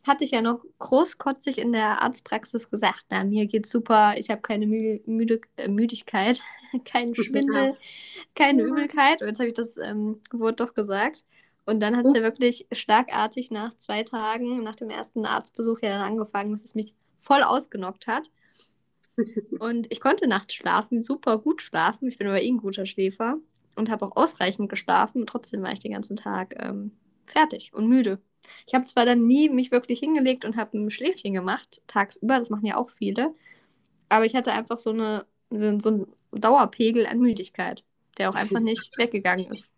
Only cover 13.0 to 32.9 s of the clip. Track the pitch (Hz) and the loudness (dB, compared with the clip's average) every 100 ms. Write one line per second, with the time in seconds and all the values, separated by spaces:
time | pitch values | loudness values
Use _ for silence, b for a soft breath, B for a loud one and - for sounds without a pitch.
13 | 254 - 214 254 247 214 226 _ - 208 | 4 -2 -2 -4 -8 -8 -8 _ -6 -6
14 | 226 233 214 226 240 247 220 220 226 220 | -4 -4 -4 -2 -4 -4 -6 -8 -10 -10
15 | - 233 214 - - - 226 226 214 202 | -8 -4 -2 -2 -6 -6 -4 -2 -2 -2
16 | 196 220 214 202 208 214 - 220 214 _ | -4 -4 -4 -4 -4 -6 -6 -8 -8 _
17 | _ _ - 277 - 254 - 202 185 - | _ _ 2 4 4 0 -2 -10 -10 -10
18 | - 240 311 _ b b b _ _ _ | -4 -4 -6 _ b b b _ _ _
19 | _ - 220 220 - - 226 233 220 - | _ -6 -4 -6 -8 -8 -4 -4 -4 0
20 | 269 403 294 202 - - - 180 220 233 | 2 2 2 0 -2 -8 0 0 0 -4
21 | 233 285 - 220 254 311 - - 170 220 | -2 -2 0 0 0 -4 -4 0 0 -2
22 | 262 - 202 196 240 247 208 196 196 - | -8 -4 -2 0 0 -2 -2 -6 -8 -2
23 | 190 190 226 311 - _ _ - 220 214 | -4 -2 -4 -4 -10 _ _ -6 -4 -2
24 | 196 - 320 - 185 196 202 196 - 185 | -4 0 0 0 -4 -2 -6 -6 2 2
25 | 208 254 220 240 - 208 185 202 214 202 | 2 -2 -6 -8 -8 -8 -6 -8 -8 -8
26 | 214 202 208 196 185 - - 202 208 _ | -8 -10 -6 -6 -8 -10 -10 -10 -10 _
27 | _ _ - - 302 - - - 220 254 | _ _ -4 0 0 -2 -12 -4 2 4
28 | 220 196 _ _ B B - 262 254 - | 2 -2 _ _ B B -2 -2 0 2
29 | 240 240 233 269 302 254 254 247 - 247 | 4 4 6 6 4 2 2 0 0 -4
30 | 294 311 262 254 214 220 214 208 208 - | 0 2 2 0 -4 -6 -6 -4 -6 -2
31 | 277 370 202 190 180 - - - - 202 | -4 -2 -4 -4 -2 -6 -8 -20 -4 -2
32 | 196 - 220 262 233 214 208 - 247 | -2 -2 0 0 0 -4 -2 -2 -4